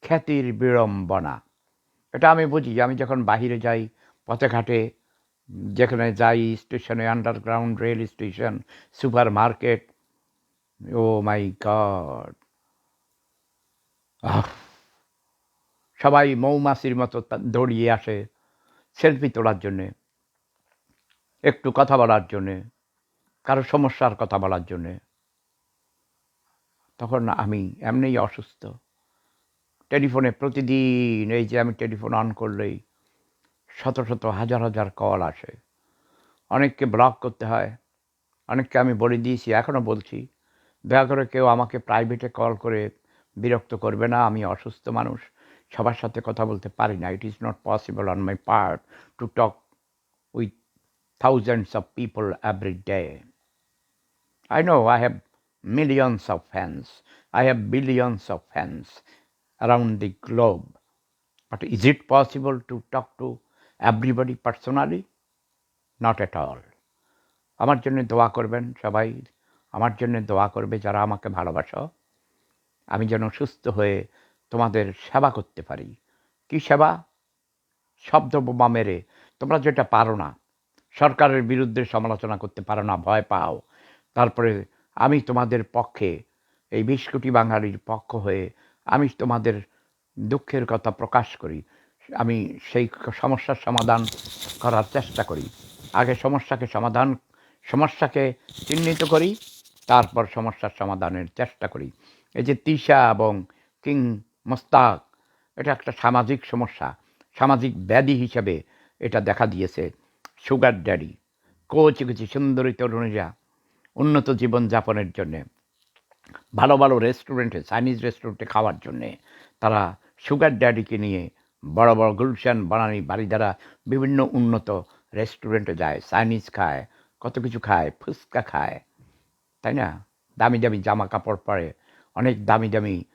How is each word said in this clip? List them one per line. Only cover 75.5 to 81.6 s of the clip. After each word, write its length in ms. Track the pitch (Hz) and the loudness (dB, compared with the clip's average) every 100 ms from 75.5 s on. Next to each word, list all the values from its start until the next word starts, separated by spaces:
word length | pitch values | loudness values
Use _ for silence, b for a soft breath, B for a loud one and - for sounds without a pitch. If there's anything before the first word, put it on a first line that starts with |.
| - | -14
পারি।" 320 | - 69 - - _ _ _ _ - | -12 -12 -14 -20 _ _ _ _ -6
কি 120 | 156 | -2
সেবা? 420 | - 147 156 165 - _ _ _ _ _ _ _ _ _ | 4 6 6 2 -8 _ _ _ _ _ _ _ _ _
শব্দ 400 | - 156 139 147 | 2 2 4 0
বোমা 320 | 123 123 120 | 0 2 4
মেরে 340 | 117 101 87 - b b b | 4 0 -4 -8 b b b
তোমরা 180 | 135 156 | -2 0
যেটা 260 | 143 135 | 2 0
পারো 320 | 120 113 113 107 | 2 4 4 0
না, 220 | 73 - _ _ _ _ _ | -6 -10 _ _ _ _ _
সরকারের 520 | - 147 127 143 135 | 2 4 6 4 4
বিরুদ্ধে 420 | 117 127 | 0 0